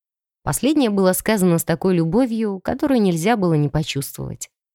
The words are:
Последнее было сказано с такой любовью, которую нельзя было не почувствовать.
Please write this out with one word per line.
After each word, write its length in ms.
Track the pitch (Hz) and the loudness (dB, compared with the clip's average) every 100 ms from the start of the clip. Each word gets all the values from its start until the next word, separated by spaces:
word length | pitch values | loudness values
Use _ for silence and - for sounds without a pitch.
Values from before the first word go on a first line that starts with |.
| _ _ _ _ | _ _ _ _
Последнее 480 | - 147 262 302 240 | -6 -2 0 2 2
было 220 | 202 185 | 2 2
сказано 460 | 185 - 220 180 165 | 2 0 2 2 2
с 60 | |
такой 300 | - 165 190 | 0 -2 0
любовью, 640 | 180 165 190 262 220 220 190 | 2 2 0 0 -2 -4 -6
которую 400 | - 254 302 262 | -6 -2 0 2
нельзя 360 | 202 165 180 233 | 2 2 0 0
было 180 | 180 | 2
не 140 | 156 147 | 2 0
почувствовать. 840 | 151 160 139 - - 67 - - _ _ | -2 -4 -6 -8 -10 -12 -12 -16 _ _